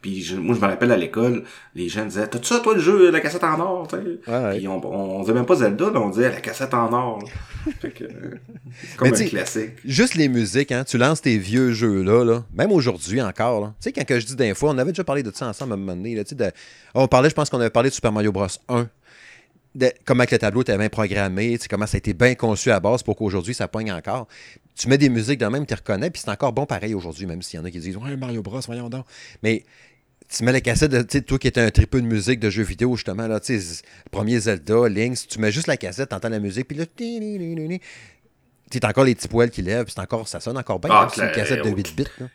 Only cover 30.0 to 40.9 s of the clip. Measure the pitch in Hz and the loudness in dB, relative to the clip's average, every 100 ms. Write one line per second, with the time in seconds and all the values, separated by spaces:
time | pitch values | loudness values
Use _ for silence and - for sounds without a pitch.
30 | _ _ _ - 117 131 127 113 156 127 | _ _ _ 0 2 2 2 2 4 2
31 | 113 143 - 135 127 120 113 - 107 131 | 2 -2 0 0 0 2 4 4 4 2
32 | 117 107 101 123 107 98 95 87 123 117 | 2 0 0 0 0 0 -4 0 0 0
33 | - 95 113 107 - 113 85 82 _ - | -4 -6 -4 -4 -2 -4 -4 -12 _ -20
34 | - 98 104 120 107 95 73 110 120 98 | -10 -4 0 0 0 -2 2 4 4 2
35 | 117 127 - - 107 113 165 135 95 90 | -2 -4 -8 -2 0 0 -2 -2 -4 -6
36 | 135 98 117 110 101 98 135 147 165 - | -6 -4 -4 -4 -4 -4 -6 -6 -8 -8
37 | 233 233 214 208 170 165 156 185 - - | -8 -6 -8 -8 -8 -6 -6 -8 -10 -20
38 | - _ _ _ _ _ _ 127 107 107 | -20 _ _ _ _ _ _ -2 0 4
39 | 135 117 - 117 120 110 90 113 104 - | 4 4 0 2 2 2 -4 -2 -4 -8
40 | 95 117 110 85 120 131 - 95 - | -6 -6 -6 -10 -8 -8 -4 -4 6